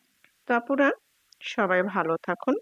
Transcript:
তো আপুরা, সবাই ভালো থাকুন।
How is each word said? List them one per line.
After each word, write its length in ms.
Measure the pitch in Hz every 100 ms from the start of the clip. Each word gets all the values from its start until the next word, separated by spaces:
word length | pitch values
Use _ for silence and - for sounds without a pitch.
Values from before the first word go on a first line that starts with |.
| _ _ _ _
তো 100 | -
আপুরা, 340 | 240 240 277 277 - _ _ _ _
সবাই 380 | - - 196 180
ভালো 320 | 196 190 160 165
থাকুন। 320 | - 175 - 392